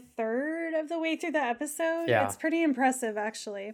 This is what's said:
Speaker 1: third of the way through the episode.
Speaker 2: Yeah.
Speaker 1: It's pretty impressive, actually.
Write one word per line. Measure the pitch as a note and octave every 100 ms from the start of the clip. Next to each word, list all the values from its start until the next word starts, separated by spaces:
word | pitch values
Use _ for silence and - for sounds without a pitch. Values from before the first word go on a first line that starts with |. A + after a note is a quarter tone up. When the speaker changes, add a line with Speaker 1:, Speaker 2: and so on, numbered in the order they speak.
| B3 -
Speaker 1:
third | A3 A#3 D4+ D#4+ E4 D#4+
of | D#4
the | E4
way | D#4+ D#4+
through | F4
the | D4+
episode. | B3 A#3+ D4 - E4 E4 E4
Speaker 2:
Yeah. | A#3 G2+
Speaker 1:
It's | -
pretty | D#4+ E4
impressive, | E4 B3 C4 B3+ A3+ G#3
actually. | G#3+ G#3+ - G3+ G3+